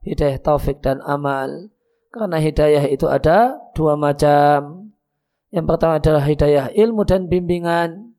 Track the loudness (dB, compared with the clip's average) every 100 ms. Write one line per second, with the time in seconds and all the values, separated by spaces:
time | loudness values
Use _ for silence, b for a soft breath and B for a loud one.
0 | -8 -2 -2 -2 -2 -2 -2 -4 -4 -4
1 | -4 -4 -2 -4 -6 -10 -16 _ _ _
2 | _ -10 -4 -2 -2 2 2 2 0 -2
3 | 0 0 2 4 2 -2 -14 -4 -2 0
4 | -2 2 2 4 4 2 -2 -16 -20 _
5 | _ _ _ _ _ -6 -2 0 2 2
6 | 2 2 0 0 2 2 0 2 2 2
7 | 0 0 0 -2 -2 -4 0 -2 -2 -6
8 | -20